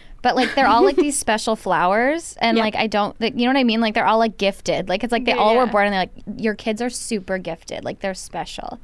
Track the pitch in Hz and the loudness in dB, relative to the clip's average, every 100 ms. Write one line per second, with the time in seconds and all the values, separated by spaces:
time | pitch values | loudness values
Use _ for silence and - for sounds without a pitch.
0 | - - 247 254 226 277 240 220 381 311 | -20 -4 0 2 2 2 4 6 4 4
1 | 294 285 - 214 233 214 196 160 180 208 | 0 0 -2 -2 0 -2 0 2 4 2
2 | 254 330 - - 233 226 214 - 220 208 | 2 -2 -6 -4 0 2 2 0 0 0
3 | 202 - 233 247 240 269 240 220 226 220 | 0 -2 -4 0 2 2 2 2 0 2
4 | 196 226 226 - 196 - - 156 180 190 | 2 2 2 0 -2 0 -2 -2 -2 -2
5 | 247 233 240 240 214 240 247 208 202 190 | -2 0 0 2 4 4 4 2 2 0
6 | 180 - - - 214 202 226 214 240 - | -4 -8 -14 -4 -4 -2 -4 -4 -4 -6
7 | - 214 190 190 170 156 - - - - | -6 -6 -4 -6 -6 -10 -10 -10 -8 -6
8 | 196 185 - 175 - - - - | -6 -8 -10 -10 -10 -10 -12 -14